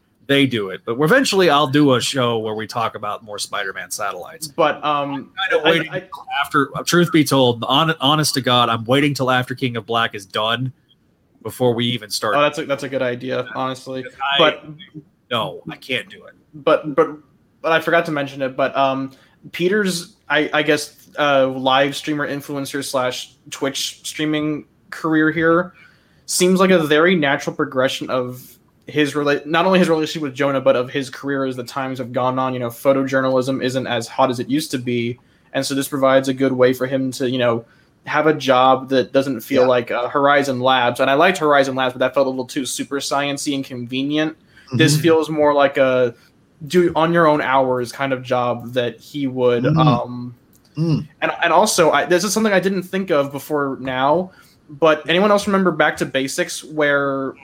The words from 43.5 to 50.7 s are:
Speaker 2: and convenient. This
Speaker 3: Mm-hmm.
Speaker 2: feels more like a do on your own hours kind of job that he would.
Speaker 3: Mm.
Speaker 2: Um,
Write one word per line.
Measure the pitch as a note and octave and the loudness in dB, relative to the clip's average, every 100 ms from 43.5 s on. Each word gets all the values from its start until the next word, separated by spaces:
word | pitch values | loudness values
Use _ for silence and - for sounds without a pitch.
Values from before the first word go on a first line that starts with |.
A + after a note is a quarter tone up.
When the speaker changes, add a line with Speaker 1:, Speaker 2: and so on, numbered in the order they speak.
Speaker 2:
and | C#3 | -4
convenient. | C3+ B2+ A#2+ C3 C#3 D3+ D#3 - _ _ - | -6 -10 -8 -6 -2 -2 -2 -4 _ _ -4
This | B2+ D#3 | 2 4
Speaker 3:
Mm-hmm. | D3+ | 4
Speaker 2:
feels | E3 D#3+ D3+ | 4 4 2
more | D#3 D3 | 2 2
like | C#3+ C#3 C#3 | 4 4 4
a | C3 B2+ B2 - _ _ _ - D3 | 2 4 0 -2 _ _ _ -20 0
do | F3+ E3+ D3+ | 2 4 2
on | E3 | 2
your | E3+ D#3+ | 4 4
own | D3 | 4
hours | - C3+ C3 B2+ A#2+ | 2 2 2 0 -4
kind | - C#3 | -4 -4
of | B2+ | -4
job | B2 B2 B2 A#2+ A#2 | -2 0 0 -2 -4
that | B2 A#2+ A#2 | -2 -2 -4
he | - D3 C3+ | -12 -6 -4
would. | B2+ B2 A#2+ | 0 2 4
Speaker 3:
Mm. | C3+ D#3 | 2 4
Speaker 2:
Um, | B2+ B2 B2 B2 B2 A#2+ _ _ _ | 4 2 -2 -10 -12 -16 _ _ _